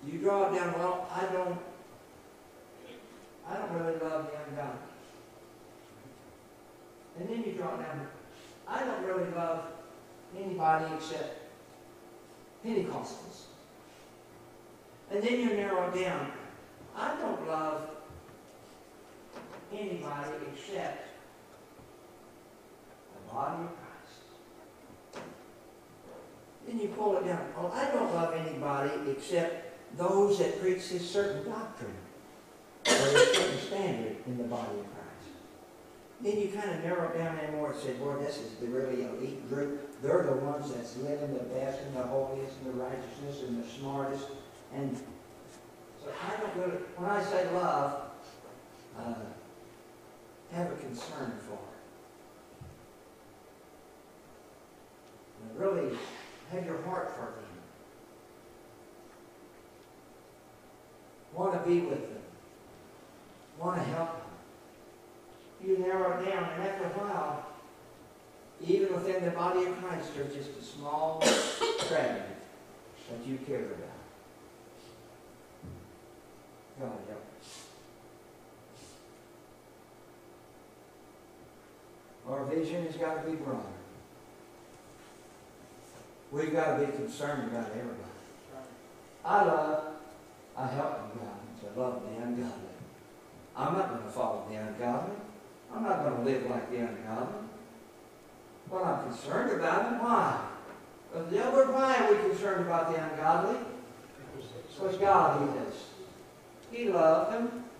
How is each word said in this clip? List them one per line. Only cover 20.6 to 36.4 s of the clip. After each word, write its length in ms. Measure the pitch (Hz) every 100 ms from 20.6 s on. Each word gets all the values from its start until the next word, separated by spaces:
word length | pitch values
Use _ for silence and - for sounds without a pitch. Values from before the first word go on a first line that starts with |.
| - 190 - - - - - - - - - - - - - - - - - - - - - - -
the 200 | - 110
body 300 | 120 139 170
of 60 | 170 170
Christ." 1500 | - - - - - - - - - - - - - - - - - - - - - - - - - - - -
Then 140 | - 226
you 100 | 208
pull 280 | - 214 185
it 80 |
down, 280 | 175 170 - -
"Well, 160 | 175
I 160 | 214 277
don't 240 | - -
love 200 | 170 165
anybody 760 | 165 160 143 147 143 143 147 147
except 540 | 135 - 175 170 165 - - - 151
those 420 | 180 196 202 196
that 200 | 175 -
preach 300 | 185 180 -
this 180 | 180 170
certain 400 | 202 202 - -
doctrine 460 | 233 - - 107 92 - - - - - - - -
or 60 | -
this 460 | - - 440 508 381
certain 220 | - -
standard 560 | - 202 190 117 110 - -
in 100 | 120
the 80 |
body 360 | 120 117 110 101
of 60 | 101
Christ." 380 | - - - - - - - - - - - - -
Then 180 | 202
you 100 | 208